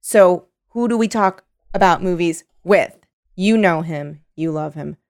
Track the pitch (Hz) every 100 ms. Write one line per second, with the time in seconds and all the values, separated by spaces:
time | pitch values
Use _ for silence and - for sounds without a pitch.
0 | - 220 185 180 _ _ _ 233 240 233
1 | 226 226 190 185 _ _ _ 196 190 170
2 | 185 175 170 160 _ _ 175 190 - _
3 | _ _ _ - 190 220 196 160 165 151
4 | 147 151 _ - 160 156 151 151 147 151